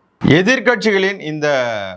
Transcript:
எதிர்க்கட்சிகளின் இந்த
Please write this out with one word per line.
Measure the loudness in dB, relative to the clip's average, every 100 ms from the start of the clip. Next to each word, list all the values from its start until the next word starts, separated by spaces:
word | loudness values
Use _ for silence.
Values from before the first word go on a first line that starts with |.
| _ _ 2
எதிர்க்கட்சிகளின் | 4 4 0 0 0 0 0 0 -4
இந்த | -8 -4 -2 0 -2 -4 -8